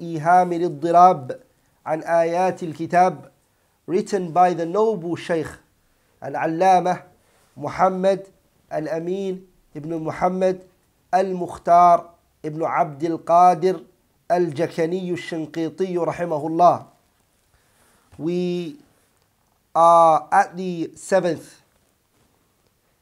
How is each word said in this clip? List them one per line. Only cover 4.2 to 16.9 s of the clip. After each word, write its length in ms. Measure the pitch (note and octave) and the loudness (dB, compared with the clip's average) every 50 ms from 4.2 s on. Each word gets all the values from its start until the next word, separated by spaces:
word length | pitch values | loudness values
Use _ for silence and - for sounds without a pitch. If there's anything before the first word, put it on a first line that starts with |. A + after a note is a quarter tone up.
| F#3 E3+ D3+ | -4 -2 2
by 200 | F3 F3+ F3+ F3+ | 2 2 2 2
the 120 | E3 E3+ | 0 -4
noble 500 | E3 E3+ G3+ A3 A3+ A3 F#3 D#3+ F3 E3 | -4 -2 0 0 0 -2 -4 -6 -8 -8
Shaykh 440 | C#3 - - F3 D#3+ D3 C3+ - - _ _ _ _ _ _ _ _ _ _ _ _ - | -8 -6 -4 -4 -4 -4 -6 -10 -18 _ _ _ _ _ _ _ _ _ _ _ _ -12
Al-Allamah 800 | C3+ C#3+ C#3+ C3+ E3+ E3 D#3+ F3+ F#3+ F#3 F3+ F3 F3+ F3+ F3 - _ _ _ _ _ _ _ _ _ _ | -10 -6 -4 -4 -4 -2 2 4 4 4 4 2 0 -4 -6 -8 _ _ _ _ _ _ _ _ _ _
Muhammad 720 | C3 C#3+ C#3+ - - F3 F#3+ F#3+ F#3 F#3 F#3+ G3 F#3 F#3+ - _ _ _ _ _ _ _ - | -12 -12 -8 -2 0 0 0 2 2 0 0 0 -2 -4 -12 _ _ _ _ _ _ _ -10
Al-Amin 760 | - D#3 D#3 D3 D#3 E3 E3 F3 F#3 G3 G3 F#3+ F#3 F#3 F#3 _ _ _ _ _ - | -8 -8 -6 -6 -6 -6 -6 -6 -6 -6 -6 -8 -8 -10 -12 _ _ _ _ _ -18
ibn 280 | D#3 C#3+ D#3 E3 E3 D#3+ | -14 -12 -10 -8 -8 -8
Muhammad 640 | D#3 C3+ - F3 F#3 F#3 F#3 F#3+ F#3 F#3 F#3 - _ _ _ _ _ _ _ _ _ - | -8 -6 -4 -2 -2 -2 0 -2 -2 -2 -4 -8 _ _ _ _ _ _ _ _ _ -2
Al-Mukhtar 920 | F#3 F#3+ F#3+ F#3 F3+ F3 D#3+ - - - - E3+ F3 F3 F3 F3 E3 E3 - _ _ _ _ _ _ - | -2 -2 -2 -4 -6 -8 -8 -10 -6 0 4 6 6 8 8 6 4 2 -4 _ _ _ _ _ _ -12
ibn 200 | D#3 D3+ D#3 E3 | -10 -8 -6 -4
Abdul 560 | C3 B2 D3 E3+ D#3+ D3 C3+ D3+ F3 E3 D#3 | -2 0 -2 -2 -2 -4 -6 -6 -6 -6 -4
Qadir 600 | - - E3 E3+ F3+ F3+ F3+ D#3 D#3+ F#3 F#3 E3 - _ _ _ _ _ _ _ _ - | -2 2 4 6 6 6 4 4 2 -2 -2 -2 -8 _ _ _ _ _ _ _ _ -2
Al-Jakani 840 | E3+ F3+ F3+ E3 C#3+ C3 E3+ D3+ - - E3 D#3+ F3 F#3+ F#3 F3 | -2 0 0 -2 -2 -4 -6 -4 -2 -2 -4 -2 -2 -4 -6 -6
Al-Shinqiti 840 | F3 D#3 D3+ - F3+ E3 D#3 D3+ - E3 E3 D#3 D3+ - F#3+ F#3+ F3+ F3 | -8 -8 -8 -8 -8 -8 -8 -8 -8 -6 -6 -6 -4 -6 -6 -4 -4 -2
رحمه 500 | E3+ D#3 C#3 - F3 E3+ D#3+ D3 C#3+ D#3+ | -2 -4 -4 -4 -6 -6 -4 -4 -6 -4
الله. 380 | D#3+ E3 F3 E3+ C#3+ A2+ - - | 0 4 4 4 4 2 -2 -12